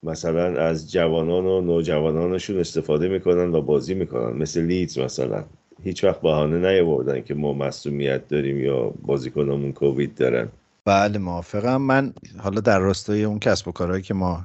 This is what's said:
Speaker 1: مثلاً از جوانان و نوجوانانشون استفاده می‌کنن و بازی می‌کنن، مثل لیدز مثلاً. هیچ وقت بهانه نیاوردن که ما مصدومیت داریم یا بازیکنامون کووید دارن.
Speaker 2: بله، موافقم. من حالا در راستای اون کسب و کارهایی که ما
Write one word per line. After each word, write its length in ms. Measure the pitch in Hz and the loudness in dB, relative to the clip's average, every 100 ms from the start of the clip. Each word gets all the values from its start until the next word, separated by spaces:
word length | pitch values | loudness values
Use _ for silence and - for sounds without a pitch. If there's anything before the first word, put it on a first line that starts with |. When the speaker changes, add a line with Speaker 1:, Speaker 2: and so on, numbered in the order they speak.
Speaker 1:
مثلاً 580 | 78 78 82 82 87 69 | -10 -6 -2 0 0 0
از 320 | 82 80 78 | 0 0 -2
جوانان 540 | 90 82 80 80 90 92 | 0 2 2 2 0 2
و 140 | 95 | 2
نوجوانانشون 1000 | 87 85 82 78 78 78 87 92 - 98 | 2 2 2 0 2 0 0 -2 -2 -2
استفاده 500 | 82 80 78 76 90 | -2 -2 0 0 0
می‌کنن 460 | 95 90 87 87 | 0 2 2 2
و 80 | 80 | 0
بازی 320 | 71 73 - | 2 0 0
می‌کنن، 420 | 95 87 62 57 60 | -4 -4 -4 -4 -4
مثل 260 | 76 85 | -4 -2
لیدز 360 | 82 92 87 62 | 0 0 -2 -4
مثلاً. 460 | 65 - 64 50 - - _ - | -4 -4 -4 -4 -8 -16 _ -12
هیچ 220 | 87 87 | -8 0
وقت 160 | 98 - | 2 2
بهانه 500 | 85 78 76 82 92 | 2 2 2 2 4
نیاوردن 520 | 95 85 71 64 67 | 4 4 2 0 -2
که 120 | - | -4
ما 180 | 71 73 | -4 -2
مصدومیت 760 | 69 69 67 73 71 69 67 - | -2 -4 -6 -6 -2 -2 -2 -2
داریم 320 | 73 69 71 | -2 0 -2
یا 320 | 67 65 55 - | 0 0 -2 -4
بازیکنامون 720 | - 69 64 73 69 71 71 | -4 -2 -2 -2 0 0 -4
کووید 420 | 65 71 67 69 | 0 0 2 -2
دارن. 340 | - 64 60 55 - _ _ | 0 0 0 -2 -10 _ _
Speaker 2:
بله، 340 | - 98 104 104 | 2 4 4 0
موافقم. 640 | 92 87 87 104 117 131 | -4 -6 -6 -4 0 0
من 300 | 135 135 139 - - - | 2 2 2 -4 -16 -10
حالا 220 | 98 101 | -4 0
در 180 | 107 98 | 4 4
راستای 460 | 95 95 - 104 | 4 0 0 0
اون 140 | 107 107 | 0 0
کسب 300 | 117 95 - | 0 0 -2
و 40 | |
کارهایی 300 | 85 87 95 | -4 -4 -2
که 120 | 92 | -2
ما 300 | 95 90 85 | -2 0 -2